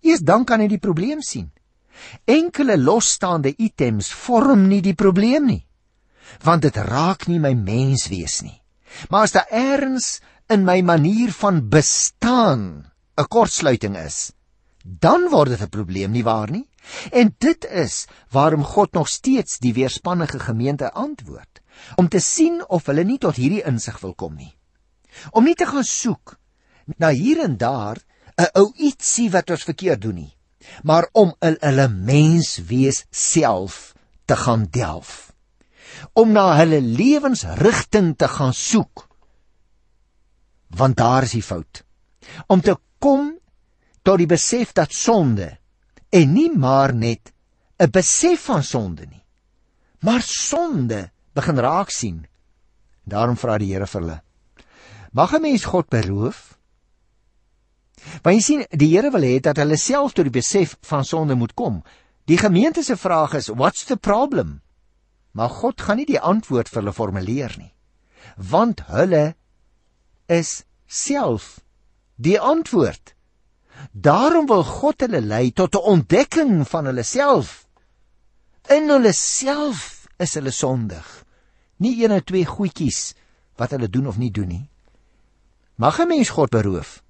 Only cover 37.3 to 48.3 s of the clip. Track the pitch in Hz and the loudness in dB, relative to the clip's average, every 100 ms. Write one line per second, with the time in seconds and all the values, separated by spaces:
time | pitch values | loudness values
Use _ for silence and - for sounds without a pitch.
37.3 | 247 82 - 202 - - 214 175 139 139 | -2 -4 2 2 2 0 2 2 0 -2
38.3 | - 131 - - 220 - - _ _ _ | 0 -2 -2 0 0 -2 -12 _ _ _
39.3 | _ _ _ _ _ _ _ _ _ _ | _ _ _ _ _ _ _ _ _ _
40.3 | _ _ _ _ 85 131 127 117 131 127 | _ _ _ _ 0 2 4 2 2 0
41.3 | 117 - 87 78 - _ _ _ _ - | -4 -6 -10 -10 -20 _ _ _ _ -20
42.3 | - - 185 202 254 _ _ 285 277 294 | -20 0 2 4 0 _ _ 0 2 0
43.3 | 339 _ _ _ _ _ _ 185 190 170 | -8 _ _ _ _ _ _ 0 2 2
44.3 | 170 - 240 220 - 151 - - 226 147 | 0 0 -2 -2 -2 -2 -2 0 2 2
45.3 | 104 82 - _ _ _ _ _ 185 139 | 0 -4 -14 _ _ _ _ _ 4 6
46.3 | 190 330 262 127 135 135 120 117 113 - | 4 2 2 2 2 2 0 -2 -4 -12
47.3 | _ _ _ _ _ 170 185 - - 339 | _ _ _ _ _ 2 2 2 0 2